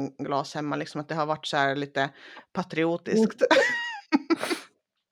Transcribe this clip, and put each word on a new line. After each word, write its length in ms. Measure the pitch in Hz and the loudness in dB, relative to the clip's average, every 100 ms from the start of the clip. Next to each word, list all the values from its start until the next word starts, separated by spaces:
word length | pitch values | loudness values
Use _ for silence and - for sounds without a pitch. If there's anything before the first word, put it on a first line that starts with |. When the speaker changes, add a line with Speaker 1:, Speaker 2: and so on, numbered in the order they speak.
| 139 - | -6 -6
Speaker 1:
glas 380 | 139 139 139 156 | -4 -2 -4 -6
hemma, 200 | 147 147 | -6 -6
liksom 260 | 156 151 | -6 -8
att 80 | 143 | -6
det 60 | 160 | -2
har 100 | 151 | -2
varit 200 | 151 - | -4 -2
så 120 | 151 | 0
här 180 | 139 139 | 0 0
lite 340 | 143 143 139 - - - - | -4 -2 -4 -4 -20 -20 -10
patriotiskt. 880 | - 180 156 165 170 - 220 220 - | -8 -4 0 0 0 0 2 2 4
Speaker 2:
Mm. 840 | - - 932 960 960 880 - 302 302 | 4 6 4 0 -4 -8 0 0 2
Speaker 1:
<laughs> 80 | 330 - 349 - _ _ _ _ | -2 -2 -6 -8 _ _ _ _